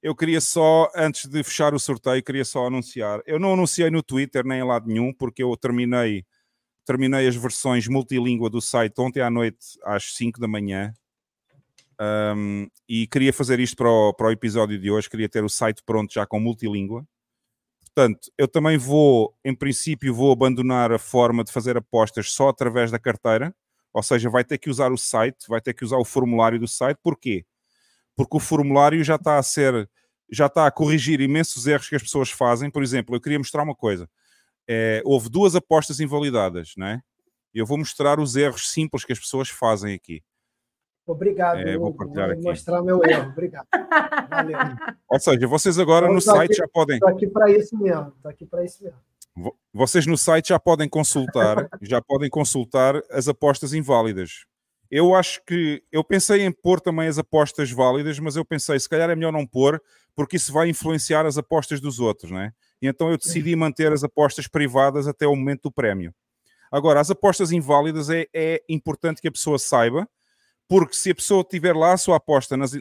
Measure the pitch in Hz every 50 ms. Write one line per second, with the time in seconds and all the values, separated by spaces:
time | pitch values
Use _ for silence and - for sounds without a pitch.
0 | - 151 156 - 165 160 165 165 - - - 170 160 156 160 160 160 156 - 180
1 | 156 156 143 - - 135 135 156 143 - - - 156 147 147 139 - - 139 113
2 | _ 131 127 131 123 - 135 139 131 - - 135 123 123 127 131 120 - - 127
3 | 110 104 104 107 - - 156 156 185 196 190 185 185 160 - - 170 160 160 165
4 | 147 _ 131 131 139 135 _ 135 123 131 131 131 127 127 123 117 113 113 110 113
5 | 117 127 131 _ 131 120 110 - 131 123 120 117 - 127 120 120 123 120 123 123
6 | 120 113 104 98 90 _ _ _ _ _ _ _ _ _ _ _ _ - 123 127
7 | 135 131 135 135 131 127 123 120 117 123 - - - 135 123 123 110 110 131 135
8 | 131 - 135 127 120 123 123 113 120 110 107 117 110 - - 123 113 110 101 -
9 | 127 127 123 143 131 120 117 120 117 113 - _ - - - _ - - 104 101
10 | - - - - 120 120 113 - 120 110 107 107 104 101 98 95 98 104 110 _
11 | _ _ _ _ _ _ _ _ _ _ _ _ _ _ _ _ _ _ _ _
12 | 107 104 107 107 107 104 104 104 104 101 101 101 101 - _ _ _ _ 117 113
13 | 113 107 - 143 135 135 131 - 139 117 131 123 127 117 - _ 131 120 117 110
14 | 107 104 101 - 113 110 113 110 - 117 104 117 110 104 104 101 92 101 101 107
15 | 104 - - 110 110 104 _ 117 107 104 - - 120 113 110 - _ - 113 110
16 | 107 101 - - 104 - - 107 110 117 117 110 120 110 104 101 98 98 107 120
17 | 143 _ _ _ _ _ _ _ _ _ _ _ _ _ _ _ _ _ _ -
18 | 135 117 104 - - - _ - 139 131 _ 165 156 156 160 151 120 131 143 151
19 | 151 143 131 120 110 107 _ _ _ 135 131 123 147 139 131 - - - 156 117
20 | - 135 123 113 131 139 131 117 131 131 127 120 127 127 127 123 120 113 117 110
21 | - - - 127 123 117 120 117 113 - - 135 110 123 120 120 110 _ - 117
22 | 110 107 - - 101 - - - 135 139 131 - 135 123 113 127 120 113 113 113
23 | _ 131 113 113 _ 120 113 113 127 160 190 _ _ _ _ _ _ _ _ -
24 | 107 - 139 120 113 120 110 127 123 _ 151 135 - 156 135 117 139 127 127 120
25 | - - - 117 110 123 123 _ - - 113 113 - - 120 - - 110 127 127
26 | 120 - - 139 127 120 117 113 113 113 117 117 113 120 - - 131 127 147 _
27 | _ 170 156 - _ 135 107 92 85 _ _ _ _ _ _ _ _ _ _ _
28 | _ _ _ - - - - 151 - - 160 151 147 139 139 139 139 147 151 165
29 | 156 139 160 151 - 156 151 143 131 - - - 143 135 127 117 104 98 _ _
30 | _ _ _ _ _ _ 113 107 147 139 - 170 156 147 - - 156 147 156 156
31 | 123 131 160 139 135 135 143 156 165 - - 131 117 135 147 139 - - - 143
32 | - - - 147 131 123 - - 135 120 120 117 135 143 - 147 139 127 123 131
33 | 113 - 120 120 117 147 147 147 135 - - 151 147 156 139 _ - 110 101 90
34 | 87 80 _ _ _ _ _ _ _ _ _ _ _ - 117 113 113 113 110 110
35 | 113 - 139 131 110 113 113 170 202 196 160 180 - _ 160 156 147 - 151 131
36 | 156 143 139 147 147 143 127 117 101 92 85 87 82 - - - 95 98 107 123
37 | - _ _ _ _ _ _ _ _ _ _ 110 113 107 143 147 156 - - -
38 | 143 143 143 151 151 139 120 135 143 143 123 - - - - - 156 151 - 135
39 | - - 127 117 - - - 131 135 - - - - 113 110 101 98 104 98 90
40 | _ _ 82 78 _ _ _ _ _ _ _ _ _ _ _ _ _ _ _ _
41 | _ - 170 151 185 202 196 190 180 175 170 175 185 185 185 165 170 170 156 -
42 | - - 143 196 - 170 170 165 165 175 170 165 - - 170 175 175 185 185 185
43 | 170 160 160 151 131 135 135 165 170 180 - - - _ - 370 370 - 339 311
44 | 302 302 - 294 262 262 - 285 - 311 311 - - - - - - - - _
45 | _ _ 123 135 - - 143 123 120 123 131 156 - 196 175 165 185 147 165 170
46 | 175 175 196 185 175 214 208 196 165 175 - - 175 147 _ 170 160 143 143 120
47 | - 190 180 185 208 190 196 214 214 208 202 214 208 - - 214 202 190 170 156
48 | 147 143 139 _ _ 151 147 _ 170 - - 175 175 175 - _ 202 180 170 127
49 | _ _ _ _ - _ _ 90 87 104 - _ _ _ _ 104 123 127 - 180
50 | 147 143 170 147 - - 165 160 160 - 185 160 - - 170 - 151 143 - 156
51 | 156 - - 147 131 131 - 131 113 107 107 107 - 160 - 196 104 101 123 120
52 | 117 _ 139 139 143 139 - 156 147 - - 139 123 113 - 139 131 135 139 151
53 | - _ - 139 127 139 143 _ - 147 139 - - 139 139 156 151 127 139 117
54 | 113 113 104 92 92 82 - - - _ _ _ _ _ _ _ _ _ - 143
55 | 165 175 185 185 180 - - - _ - 170 175 170 156 147 - _ _ - 156
56 | 156 _ 196 190 185 - 208 202 202 190 175 _ _ 175 185 180 - 185 165 160
57 | 160 160 151 147 156 _ - 156 151 143 - - 151 127 120 117 131 127 127 139
58 | 147 156 151 139 151 160 135 156 160 _ 170 151 - - 151 139 131 - - 156
59 | 165 170 170 160 160 160 156 156 147 123 _ 127 131 139 151 160 _ _ _ _
60 | _ _ _ - 147 - - 175 - - 139 151 165 170 165 - - 151 160 156
61 | - - 160 151 160 160 139 147 143 _ - 160 143 - 156 143 131 147 135 117
62 | 123 113 104 - - 82 92 92 98 107 113 _ _ _ _ _ - 135 127 _
63 | 165 160 170 156 - - 170 170 151 160 170 165 160 156 135 - 160 156 151 143
64 | 135 139 _ - 147 143 - - 131 - _ 156 147 135 120 135 135 139 135 147
65 | 139 143 143 _ 156 147 143 139 131 135 143 131 _ 147 - - 135 110 98 95
66 | 90 85 - _ _ _ _ _ _ _ _ _ _ _ - 139 143 160 151 143
67 | 147 147 190 - - 202 180 - 202 165 165 175 151 131 147 143 147 160 156 156
68 | 151 143 165 165 165 - _ 165 160 160 165 156 _ _ 160 151 - - 151 -
69 | - 165 160 - _ 165 135 - - - 151 135 - - - 127 117 117 120 151
70 | 196 - _ _ _ _ _ _ _ _ _ _ _ _ 175 190 170 135 - -
71 | - 196 175 - - - 208 190 180 _ - 175 151 180 170 156 156 170 180 185
72 | - - 180 156 _ - 151 135 127 - 139 131 139 131 127 143